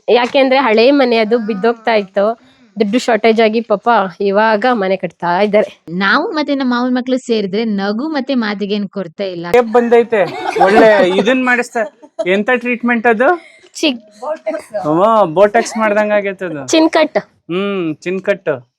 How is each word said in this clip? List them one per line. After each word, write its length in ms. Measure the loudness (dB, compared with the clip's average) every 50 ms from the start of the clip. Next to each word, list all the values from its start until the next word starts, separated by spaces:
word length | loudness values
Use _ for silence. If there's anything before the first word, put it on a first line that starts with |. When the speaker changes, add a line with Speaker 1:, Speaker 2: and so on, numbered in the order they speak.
| _ 0
Speaker 1:
ಯಾಕೆಂದ್ರೆ 500 | 2 2 2 2 2 2 2 4 2 2
ಹಳೆ 320 | 2 2 2 4 4 4
ಮನೆ 260 | 4 4 2 2 2
ಅದು 220 | 0 0 0 0 -2
ಬಿದ್ದೋಗ್ತಾ 560 | -2 -4 -6 -2 -2 -2 -2 -2 -2 -2 -2
ಇತ್ತು, 580 | -2 -2 -2 _ -2 -2 0 -2 -6 _ _ _ _ _ _ _ -4
ದುಡ್ಡು 180 | -2 0 0 -2
ಶಾರ್ಟೇಜ್ 420 | 0 0 0 2 2 2 2 4
ಆಗಿ 200 | 2 2 2 0
ಪಾಪ 280 | -2 -2 -4 -2 0 0 0 2 0 -2 -4 -4
ಇವಾಗ 460 | -4 0 0 2 2 2 0 0 0 0 0
ಮನೆ 240 | 0 0 -2 -2
ಕಟ್ತಾ 440 | -4 -4 -10 -10 _ -4 -2 0 0
ಇದ್ದಾರೆ. 440 | 0 2 2 0 0 0 -6 _ _ -10
Speaker 2:
ನಾವು 420 | -6 -4 0 0 0 0 0 -2 -4
ಮತ್ತೆ 220 | -4 -4 -2 -2
ನಮ್ಮ 200 | -2 -2 -2 -2
ಮಾವನ್ 200 | -2 -2 -2 -2
ಮಕ್ಳು 240 | -2 -2 -2 -4 -4
ಸೇರಿದ್ರೆ 460 | -2 -4 -4 -2 -2 -4 -4 -4 -4
ನಗು 440 | -2 -4 -2 -2 -4 -4 -4 -4 -4
ಮತ್ತೆ 260 | -4 -6 -4 -2 -4
ಮಾತಿಗೇನ್ 540 | -2 -2 -4 -4 -6 -6 -4 -4 -4 -6 -6
ಕೊರತೆ 440 | -8 -10 -10 -10 -10 -8 -8 -8 -8
ಇಲ್ಲ. 140 | -8 -6 0 0
Speaker 3:
ಟೇಪ್ 200 | 0 0 2 2
ಬಂದೈತೆ, 500 | 0 2 4 4 4 4 2 0 0 0 0 -2 -6 -8 -6 0 2 2
ಒಳ್ಳೆ 460 | 4 6 6 6 6 6 6 4 2 2 0
ಇದನ್ 260 | 0 0 0 0 0
ಮಾಡಿಸ್ತಾ. 360 | 0 0 0 -2 -4 -4 -6 -6 -6 -8 _ -20 -20 _ -6 -2
ಎಂತ 240 | 0 0 0 2 0 -2
ಟ್ರೀಟ್ಮೆಂಟ್ 500 | -2 -2 -4 -6 -4 -2 -2 -2 2 2
ಅದು? 360 | 2 2 2 2 0 0 0 -4 -14 -20 _ _ _ _
Speaker 1:
ಚಿಕ್ 500 | -2 -2 -2 -2 -4 -10 _ _ -14 -10 -10 -10 -8 -8 -8 -8 -8 -10 -10 -10 -6 -4
Speaker 3:
ಓ, 400 | -2 0 2 2 4 4 4 2
ಬೋಟೆಕ್ಸ್ 500 | 2 4 4 2 4 4 0 -2 -2 -4
ಮಾಡ್ದಂಗ್ 360 | -2 -2 0 0 0 0 0 0
ಆಗೈತೆ 320 | -2 -2 -4 -6 -6 -8
ಅದು. 220 | -8 -8 -10 -6
Speaker 1:
ಚಿನ್ 240 | -2 2 2 2 2
ಕಟ್. 280 | 2 0 0 0 -2 -6
Speaker 3:
ಹ್ಮ್, 800 | -6 -6 _ _ _ -8 -6 -4 -4 -4 -4 -4 -4 -6 -6
ಚಿನ್ 240 | -8 -8 -8 -8 -6
ಕಟ್. 480 | -2 -4 -4 -2 -2 -6 -6 -6 -8 _ _